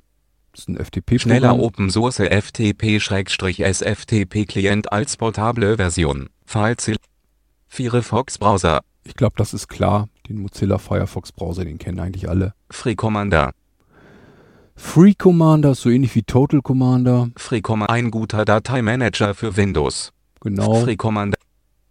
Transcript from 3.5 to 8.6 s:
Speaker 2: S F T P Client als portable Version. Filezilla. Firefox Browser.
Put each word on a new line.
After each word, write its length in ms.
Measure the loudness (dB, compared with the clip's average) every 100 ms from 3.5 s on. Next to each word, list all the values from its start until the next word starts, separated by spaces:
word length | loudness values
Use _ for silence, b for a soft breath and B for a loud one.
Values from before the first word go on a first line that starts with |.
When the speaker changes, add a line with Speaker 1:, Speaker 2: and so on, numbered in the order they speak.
| 0
Speaker 2:
S 200 | 0 0
F 260 | -2 -4 -2
T 200 | 0 0
P 180 | -2
Client 460 | -2 0 0 0 -2
als 260 | -4 -4 -4
portable 600 | -4 -2 -2 0 0 2
Version. 540 | 0 0 0 -2 -8 _
Filezilla. 540 | -6 0 0 0 -4 -6 _ _ _ _ _ _ _
Firefox 680 | -8 -2 -2 0 -2 -2 -2
Browser. 420 | 0 2